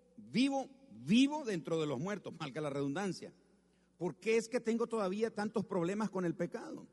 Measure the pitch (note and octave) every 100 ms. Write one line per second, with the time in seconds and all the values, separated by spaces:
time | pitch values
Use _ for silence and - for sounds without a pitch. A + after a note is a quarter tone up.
0 | - - A#2 F3+ C4+ C4+ - - - A2
1 | B2+ A#3 C#4 D4+ A#3+ F3 D3 E3 D3+ C3+
2 | F#3 - - - D3+ C3+ D3+ C#3 C#3+ D3+
3 | G3+ D3+ G#2 - _ _ _ _ _ -
4 | E3+ C3+ A3 A3+ A3 A#3+ A3+ A#3 A#3 A3+
5 | F#3+ G#3 A3+ A3 G#3 - F3+ F#3+ E3+ G3+
6 | G#3 F#3 E3+ - F3 - - - -